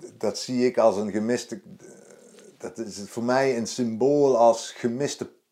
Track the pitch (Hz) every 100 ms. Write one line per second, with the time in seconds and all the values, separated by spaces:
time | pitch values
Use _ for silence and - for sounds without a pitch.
0 | - - 107 - - 127 123 120 110 98
1 | 107 104 110 120 - 104 - - - -
2 | - - - - - _ - - 110 95
3 | 101 - 117 127 135 117 107 - 117 110
4 | 131 147 139 117 117 113 - - 120 120
5 | 143 - - _ _